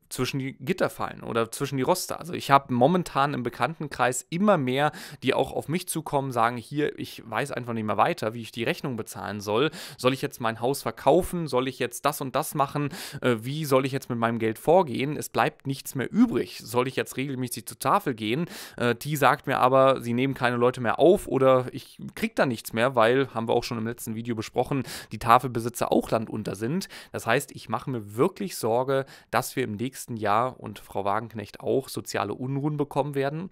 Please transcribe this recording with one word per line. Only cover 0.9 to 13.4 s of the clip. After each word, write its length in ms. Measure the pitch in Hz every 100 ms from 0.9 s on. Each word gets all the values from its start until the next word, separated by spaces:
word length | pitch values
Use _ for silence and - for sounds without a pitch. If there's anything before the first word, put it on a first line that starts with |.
fallen 320 | - 104 -
oder 280 | - 117 113
zwischen 280 | - 139 139
die 40 |
Roste. 380 | 127 180 - -
Also 140 | 160
ich 180 | 143 -
habe 200 | 139 -
momentan 640 | 123 127 180 160 143 143
im 80 | 135
Bekanntenkreis 840 | 120 - 123 165 147 - 123 127 -
immer 300 | 170 214 185
mehr, 340 | 127 131 147 - - 143
die 100 | 127
auch 180 | - 135
auf 160 | - -
mich 200 | 165 -
zukommen, 420 | 165 - 143 135
sagen, 280 | 120 117 123
hier, 380 | 110 143 147 -
ich 300 | - - 113
weiß 220 | 110 139
einfach 220 | - 120
nicht 140 | 113 107
mehr 100 | 101
weiter, 380 | 123 175 110
wie 80 | 120
ich 100 | 110
die 100 | -
Rechnung 340 | 113 170 156 117
bezahlen 440 | 107 101 95 101
soll. 300 | 101 107 156 - - -
Soll 160 | 123
ich 100 | 131
jetzt 180 | 143 -
mein 200 | 117 113
Haus 220 | 120 139
verkaufen? 640 | 123 - - 160 185 180 160
Soll 180 | 127 131
ich 140 | 127
jetzt 240 | 123 -
das 160 | 143 147
und 160 | 139 135
das 180 | 151
machen? 360 | 156 139 147 143 151 - 143
Äh, 140 | 123 117